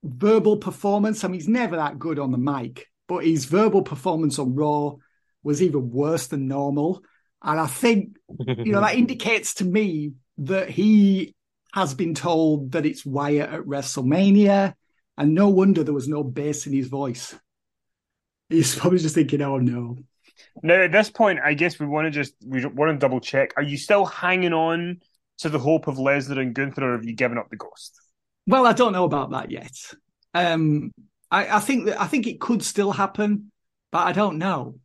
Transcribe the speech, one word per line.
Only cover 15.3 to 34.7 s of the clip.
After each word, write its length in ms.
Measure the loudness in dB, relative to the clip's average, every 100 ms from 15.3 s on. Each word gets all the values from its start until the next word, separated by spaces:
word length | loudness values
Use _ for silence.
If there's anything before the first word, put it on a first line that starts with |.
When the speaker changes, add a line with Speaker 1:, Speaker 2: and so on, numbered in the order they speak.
Speaker 1:
no 160 | 4 6
wonder 340 | 6 6 4
there 100 | 2
was 140 | -2 -4
no 160 | -4
bass 420 | -4 -6 -6 -6 -4
in 60 |
his 140 | -4 -2
voice. 460 | -4 -6 -8 -12 -18 _ _ _ _ _ _ _ _ _ _ _
He's 260 | 2 2 0
probably 240 | 2 2
just 160 | 2 2
thinking, 260 | 2 0
"Oh, 180 | 0 0
no." 380 | 0 -2 -8 -10 -16 _ _ _ -20 -8
Speaker 2:
Now, 200 | 4 4
at 80 | 6
this 180 | 4 2
point, 300 | 2 2 2
I 100 | -2
guess 260 | 0 -2 -2
we 60 | -4
wanna 260 | -2 -2
just, 220 | -4 -6 _ -8
we 200 | -6 -6
wanna 320 | 0 0 2
double 220 | 0 0
check. 340 | -2 0 0 -2
Are 60 |
you 140 | -4 -6
still 280 | 2 2 2
hanging 480 | -2 -2 0 0
on 480 | 0 0 -2 -4 -10 _ _ _ _
to 100 | -4
the 100 | -2
hope 280 | 0 0 0
of 80 | -2
Lesnar 420 | 0 0 -2 -4
and 140 | -4
Gunther, 300 | -4 -6 -4
or 80 | -2 -2
have 80 | -6
you 80 |
given 240 | -2 -2 -2
up 120 | -10
the 60 | -14
ghost? 360 | -16 -18 -20 _ _ _ _ _ 0
Speaker 1:
Well, 180 | 4 4
I 80 |
don't 200 | 4 2
know 120 | 2 0
about 260 | 0 -4
that 200 | -8 -8
yet. 220 | -14 -14 -20 -20 -20 _ _ _
Um, 580 | -2 0 2 2 0 -2 -14 _ _ _
I, 260 | -2 2 0
I 20 |
think 260 | 0 0 0
that, 140 | -4
I 60 | -2
think 200 | -2 -4
it 120 | -8
could 240 | -2 -2
still 280 | -2 -2 -2
happen, 600 | 0 -4 -2 -2 -2 -4 _ _ _ _
but 140 | -2 0
I 40 |
don't 260 | 2 0 0
know. 380 | -4 -4 -6